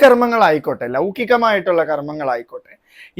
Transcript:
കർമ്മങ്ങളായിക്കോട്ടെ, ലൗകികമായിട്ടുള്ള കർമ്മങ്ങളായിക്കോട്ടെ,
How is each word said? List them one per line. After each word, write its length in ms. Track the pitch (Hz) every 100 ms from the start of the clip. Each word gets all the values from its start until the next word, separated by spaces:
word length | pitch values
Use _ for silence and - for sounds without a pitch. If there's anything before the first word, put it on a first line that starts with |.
കർമ്മങ്ങളായിക്കോട്ടെ, 840 | 277 240 240 226 180 151 151 131 123
ലൗകികമായിട്ടുള്ള 880 | 131 190 196 226 240 226 202 185 170 156
കർമ്മങ്ങളായിക്കോട്ടെ, 840 | 147 147 151 139 120 - 127 _ - _ - - -